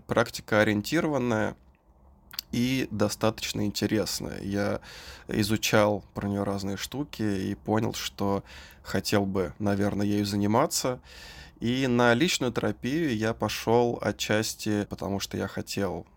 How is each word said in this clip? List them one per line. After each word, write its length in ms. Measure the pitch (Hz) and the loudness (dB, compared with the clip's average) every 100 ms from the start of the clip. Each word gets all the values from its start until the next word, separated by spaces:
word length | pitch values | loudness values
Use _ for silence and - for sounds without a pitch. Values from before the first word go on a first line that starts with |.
| - | 0
практикоориентированная 1500 | - 120 - - 107 107 104 104 156 165 139 123 110 104 - - _ _ _ - - - - - | 2 2 -2 2 4 6 2 0 0 0 0 0 0 0 -4 -16 _ _ _ -20 -20 -18 -14 -4
и 360 | 120 123 131 123 | 0 0 0 -2
достаточно 720 | 104 104 - 110 - - 107 | 0 0 2 0 0 -4 -2
интересная. 760 | 104 - 101 107 90 - 101 50 | -2 0 0 2 0 -4 -6 -8
Я 400 | 98 101 101 104 - - - - - | -4 -2 -2 -4 -8 -18 -18 -14 -4
изучал 760 | - 104 110 - 110 104 101 - | 0 0 0 4 4 4 2 -6
про 140 | - 101 | -6 -2
нее 160 | 101 | -2
разные 320 | 101 98 98 98 | -2 -4 -4 -6
штуки 460 | - 127 147 - | -6 -8 -8 -2
и 320 | 107 98 98 | -2 0 -2
понял, 400 | 101 - 110 107 | -4 0 0 0
что 480 | 98 - - 101 98 - - - - | -4 -8 -4 0 -2 -4 -18 -20 -18
хотел 420 | - 98 - 104 | -6 -4 2 2
бы, 280 | 98 95 87 - | 2 0 -2 -2
наверное, 480 | 104 98 101 98 104 | 0 2 0 0 0
ею 200 | 104 101 | 0 0
заниматься. 760 | 101 104 113 170 - 135 123 - - - - - - | 0 2 4 2 0 -2 -4 -10 -20 -18 -18 -18 -6
И 260 | 113 127 135 | -2 0 2
на 260 | 120 120 | 6 6
личную 380 | 117 - - 127 | 6 4 2 0
терапию 640 | - 110 101 123 156 160 110 | 0 -2 -2 -2 0 0 0
я 180 | 110 | 0
пошел 640 | 113 107 - - 117 120 120 | 0 -2 -2 4 4 4 0
отчасти, 840 | 107 104 - 110 113 - 107 104 101 | -2 -2 0 0 0 -4 -2 0 -2
потому 300 | - 90 98 | -6 -4 -4
что 160 | - 101 | -4 -4
я 100 | 98 | -4
хотел 600 | - - - 98 85 - | -6 -6 -4 -2 -4 -10